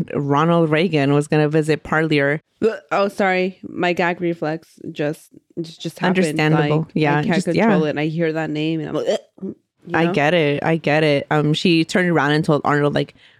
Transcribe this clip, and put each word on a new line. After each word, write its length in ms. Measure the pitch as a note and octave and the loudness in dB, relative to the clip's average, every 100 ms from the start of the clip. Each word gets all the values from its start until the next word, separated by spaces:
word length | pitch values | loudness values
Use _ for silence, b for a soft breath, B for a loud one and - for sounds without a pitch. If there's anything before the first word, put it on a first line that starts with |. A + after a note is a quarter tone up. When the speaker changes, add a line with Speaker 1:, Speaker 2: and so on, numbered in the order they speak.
| - | -4
Speaker 1:
Ronald 560 | - C#3+ C#3+ E3 E3+ E3 | -4 0 2 4 2 2
Reagan 440 | D3+ C3+ D3 C#3 | 2 2 0 2
was 140 | C#3+ D3 | 2 2
gonna 220 | D3+ D3+ | 0 2
visit 340 | D#3 D3+ D3 | 2 0 -2
Parlier. 560 | - D#3 D#3+ D3+ C#3 D3+ - _ A3 G#3 - | -2 -2 2 2 2 -2 -6 _ -2 -2 -4
Speaker 2:
Oh, 160 | E3 G3 | -2 -2
sorry. 500 | G3 G3 F#3 F#3 F#3 | 0 0 0 -2 -6
My 280 | - - F3+ | -12 -4 -2
gag 280 | F3 F3 F3 | 0 -2 -2
reflex 580 | F3 E3 D3+ D#3+ - _ - | -4 -4 -4 -6 -10 _ -14
just, 380 | E3 D3 D#3+ - - _ - | -6 -6 -6 -14 -20 _ -12
just, 220 | E3 - | -12 -12
just 160 | E3+ - | -12 -4
happened. 220 | F3 F#3 E3+ | -2 0 0
Speaker 1:
Understandable. 540 | D#3 D#3 D#3 D3 D3+ | 0 2 2 2 0
Speaker 2:
Like, 100 | D#3 | -2
Speaker 1:
Yeah, 240 | - D3+ D3 | -2 0 0
Speaker 2:
I 60 | |
can't 120 | D3+ E3+ | 0 0
Speaker 1:
just, 100 | F3+ | 0
Speaker 2:
control 360 | E3 A3 F#3 | 0 2 2
Speaker 1:
yeah. 60 | D3+ | 0
Speaker 2:
it. 20 | |
And 100 | C#3+ | -2
I 60 | D#3 | -2
hear 260 | D#3+ E3 | -2 -2
that 180 | D#3 D#3 | -2 -4
name 280 | D3+ D#3 D#3+ | -4 -2 -4
and 80 | D3+ | -4
I'm 60 | - | -4
like, 120 | - | -2
"Ugh," 460 | G#3 - _ F#3+ - _ _ - | -4 -6 _ -14 -14 _ _ -6
you 80 | D#3+ | -2
Speaker 1:
I 100 | E3+ | 0
Speaker 2:
know? 80 | |
Speaker 1:
get 220 | F3 D3 F3 | 2 2 2
it. 280 | D3 C#3+ | 2 0
I 140 | - E3 | -2 -2
get 260 | D3+ D3+ | 0 2
it. 220 | D#3 C#3+ - | 2 0 0
Um, 240 | D3+ D3 D#3 | 0 2 2
she 280 | F#3 E3 D#3+ | 2 2 2
turned 240 | G#3+ F3+ | 0 2
around 200 | D#3+ C#3 | 2 2
and 120 | D3+ D#3+ | 2 2
told 160 | C#3+ | 0
Arnold, 300 | - D3 D3 | 2 2 2
like, 220 | C#3+ C#3+ b b | 0 -4 b b